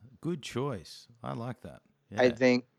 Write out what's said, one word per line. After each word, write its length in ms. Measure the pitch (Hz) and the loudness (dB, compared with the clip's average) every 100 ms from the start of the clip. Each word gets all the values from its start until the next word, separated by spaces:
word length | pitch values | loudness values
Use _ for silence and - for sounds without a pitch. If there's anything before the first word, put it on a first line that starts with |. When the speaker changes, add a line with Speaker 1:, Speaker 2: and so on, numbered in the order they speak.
| 117 - | -20 -8
Speaker 1:
Good 220 | 160 175 | -4 -4
choice. 640 | - 120 143 104 76 - - - | -4 -4 -2 -4 -10 -18 -20 -12
I 100 | 123 | -6
like 280 | 131 123 - | -6 -6 -8
that. 200 | 80 64 _ _ _ 101 | -12 -16 _ _ _ 2
Speaker 2:
I 100 | 127 | 2
Speaker 1:
Yeah. 100 | 117 | 6
Speaker 2:
think 300 | 127 123 - | 4 4 0